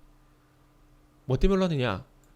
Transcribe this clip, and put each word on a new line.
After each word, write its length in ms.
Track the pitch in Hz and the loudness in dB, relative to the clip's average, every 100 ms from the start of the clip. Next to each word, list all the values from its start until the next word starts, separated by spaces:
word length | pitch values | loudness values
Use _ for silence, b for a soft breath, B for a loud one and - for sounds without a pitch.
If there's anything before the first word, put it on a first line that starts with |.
| - _ _ _ _ _ _ _ _ - _ _ - | -20 _ _ _ _ _ _ _ _ -20 _ _ -6
뭐 120 | 127 | 2
때문에 200 | 190 196 | 2 2
올랐느냐? 480 | 185 151 123 92 - _ - | 0 -2 -4 -4 -10 _ -20